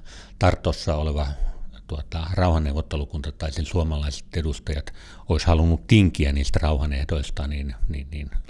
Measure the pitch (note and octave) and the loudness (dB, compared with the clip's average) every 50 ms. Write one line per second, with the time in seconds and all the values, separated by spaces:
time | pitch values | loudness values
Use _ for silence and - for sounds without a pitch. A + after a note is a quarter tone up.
0 | - - - - - - - - - F2+ E2 - - F2 E2 - - - D#2 D2+ | -8 -12 -16 -18 -18 -20 -2 4 4 4 4 4 0 -2 -2 0 -2 -2 0 0
1 | D2+ D#2 D2 D2+ D2 C#2 C#2+ - - - - - - - - - - - D#2 C#2+ | 0 0 0 -2 -2 -2 -2 0 -2 -2 -2 -4 -8 -10 -10 -14 -10 -10 -8 -8
2 | - - - E2 D#2+ E2+ F#2 G2 F#2 F2+ E2 D#2+ D2+ C#2+ C#2 D2+ - - D#2 D2 | -8 -6 -6 -6 -4 -2 0 2 4 4 4 4 2 0 -2 -2 -4 -4 -4 -4
3 | D2 - - D2+ C#2+ D#2 - - D#2+ D2+ - D#2+ D2+ - - F2+ D#2+ D#2 D#2 D2 | -4 -4 -6 -6 -6 -6 -8 -6 -6 -6 -4 -4 -4 0 0 0 0 0 0 -2
4 | D2 D2 - - - - - F2+ D2+ D#2 D2 - - - D2+ C#2+ - - - - | -2 -4 -6 -8 -12 -6 -4 -2 -2 -2 -4 -4 -4 -4 -4 -4 -6 -8 -12 -14
5 | - - - - - - - D#2 - E2+ E2 D#2+ E2 E2+ E2 - - - A#2 G#2+ | -16 -18 -18 -14 -2 0 0 2 4 4 6 6 6 6 4 2 4 6 6 8
6 | F#2+ E2 - - D2+ C#2 C#2 C#2+ C#2 - - - - D2+ D#2 C#2+ C#2 D2 C#2+ C2+ | 8 6 4 2 0 2 2 2 2 2 2 2 2 2 2 2 0 0 0 -2
7 | C#2+ - E2 D2 C#2+ - - - D2 D2 D2 C#2+ C#2 C#2 B1+ - - - D#2 C#2+ | -2 -2 -2 -2 -2 -4 -4 -4 -4 -4 -4 -6 -6 -8 -2 -2 -2 0 0 -4
8 | C2+ C#2 D2+ D2 C#2+ C#2 - - - | -8 -8 -8 -8 -8 -4 -4 -4 -4